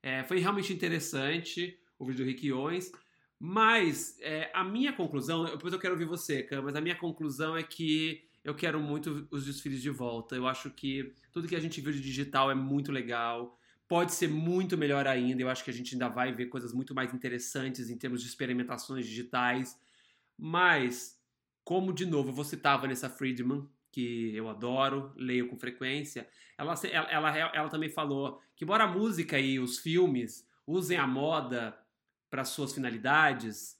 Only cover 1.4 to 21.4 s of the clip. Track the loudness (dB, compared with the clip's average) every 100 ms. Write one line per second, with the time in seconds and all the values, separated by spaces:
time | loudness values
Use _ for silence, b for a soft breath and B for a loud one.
1.4 | -4 -6 -6 -8 b b -6 -2 -2 -2
2.4 | -2 0 0 -2 -6 -14 B B B _
3.4 | -2 4 6 8 4 2 -6 -8 -6 -4
4.4 | -2 -2 0 2 0 0 0 0 0 0
5.4 | 0 -4 -4 -2 0 0 -2 -4 -2 -2
6.4 | -2 -4 -4 -2 -2 -2 -4 -4 -4 -2
7.4 | -2 -2 -6 -4 2 2 2 -4 b b
8.4 | -8 -2 0 0 0 -2 -2 -4 -4 -6
9.4 | -4 -6 -4 -4 -4 -2 -2 -4 -4 -2
10.4 | 0 -2 -6 -6 -4 -4 -6 b b -6
11.4 | -2 -2 -2 -4 -4 -4 -4 -4 0 4
12.4 | 4 4 2 0 0 -2 -2 -2 0 -2
13.4 | -6 b b b _ 2 4 2 2 2
14.4 | 2 2 2 2 2 4 4 4 2 2
15.4 | 0 -2 -4 -8 -6 -2 -2 0 0 0
16.4 | -4 -4 -4 -4 -4 -2 -2 -2 -4 -4
17.4 | -4 -4 -4 -4 -8 -6 -4 -4 -6 -6
18.4 | -2 0 -2 -4 -6 -6 -6 -6 -4 2
19.4 | 2 2 -2 -8 b b b b b -10
20.4 | -2 4 6 6 4 -2 -10 -16 _ _